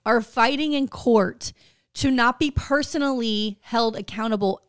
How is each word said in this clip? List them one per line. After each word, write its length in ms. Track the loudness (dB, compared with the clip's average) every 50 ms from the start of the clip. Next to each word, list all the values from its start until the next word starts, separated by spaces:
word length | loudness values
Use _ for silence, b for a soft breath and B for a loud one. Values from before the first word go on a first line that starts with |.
| -2
are 160 | 0 0 0
fighting 520 | 0 -2 0 2 2 2 2 0 -2 -2 0
in 140 | -2 -2 -4
court 680 | -6 -4 0 4 4 4 4 2 -2 -6 -10 -12 -12 _ _ _ _ _ _ _ -6
to 160 | -2 0 2
not 280 | 2 4 4 2 2 2
be 120 | 0 -2
personally 1040 | -2 -2 -4 0 0 0 0 -2 -2 -2 -2 -2 -2 -2 -2 -2 -2 -2 -2 -4 -6 -8
held 340 | _ -4 -2 0 0 0 -2
accountable 680 | -4 -8 -12 -8 -6 -4 -2 -2 0 0 0 -2 -2 _